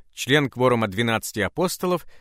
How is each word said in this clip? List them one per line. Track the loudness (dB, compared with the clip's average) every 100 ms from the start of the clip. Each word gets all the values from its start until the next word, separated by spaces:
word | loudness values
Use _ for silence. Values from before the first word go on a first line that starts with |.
| -18
член | -10 2 2 2
кворума | 2 2 2 0
двенадцати | -2 0 -2 -4 -4
апостолов | -4 -2 -4 -2 -2 -2 -6 -20